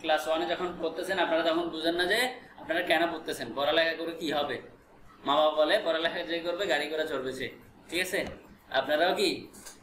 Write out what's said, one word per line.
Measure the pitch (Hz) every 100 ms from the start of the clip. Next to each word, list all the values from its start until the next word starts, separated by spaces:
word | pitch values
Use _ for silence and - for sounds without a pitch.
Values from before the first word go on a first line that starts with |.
class | 160 156 160
ওয়ানে | 160 175
যখন | 170 180 175
পড়তেছেন, | 160 - 175 185
আপনারা | 160 160
তখন | 165 165 -
বুঝেন | 160 -
না | - 180
যে | 220 254 - - -
আপনারা | - 165
কেন | 170 165 170
পড়তেছেন, | 160 - 143 120 123
পড়ালেখা | 143 160 165 160
করে | 165
কি | 165 160
হবে। | 147 139 123 - - - - - -
মা | 139 147
বাবা | 156
বলে, | 151 156 185
"পড়ালেখা | 160 160 165 185
যে | 160 170
করবে, | 170 175 196
গাড়ি | 147 147
ঘোড়া | 156 151
চড়বে | 139 131
সে", | 131 123 - - - -
ঠিক | 170
আছে? | 185 190 - - - - -
আপনারাও | 135 143 151 175
কি | 190 185 - - - - -